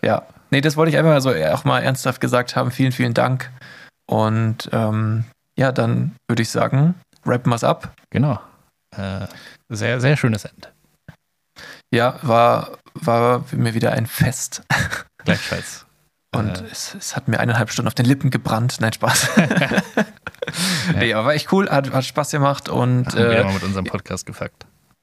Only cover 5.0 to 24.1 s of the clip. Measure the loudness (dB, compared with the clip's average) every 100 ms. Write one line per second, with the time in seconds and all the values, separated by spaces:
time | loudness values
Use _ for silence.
5 | 0 -2 -4 _ _ 0 0 2 0 0
6 | -2 -6 _ -2 0 0 0 4 2 0
7 | _ _ -2 0 0 0 0 0 -4 -20
8 | _ 0 0 -2 -8 _ _ _ _ -10
9 | -8 -8 -10 -14 -20 -20 _ -6 -2 0
10 | 2 2 2 0 -6 -18 -20 _ _ _
11 | -20 -20 _ _ _ -20 -20 -20 _ 2
12 | 2 0 2 6 6 4 -2 -14 _ -6
13 | 0 2 4 2 -2 -2 -2 0 0 0
14 | -4 0 0 0 -10 -12 -4 -2 -2 -6
15 | -12 _ -4 -4 -2 -8 -8 -16 -20 _
16 | _ _ _ -4 -2 -4 -10 -12 -12 -12
17 | -10 -8 -4 -2 0 0 -2 -2 -4 0
18 | 2 2 2 -2 -2 -2 -2 -2 -4 -2
19 | 0 0 2 2 2 2 2 0 -2 -4
20 | -4 -6 -18 -12 -10 -6 -4 -2 -2 0
21 | 2 2 2 0 2 2 4 0 0 -2
22 | -2 -4 -2 0 0 0 -4 0 2 2
23 | 0 2 2 4 2 0 -2 -4 -4 -6
24 | -6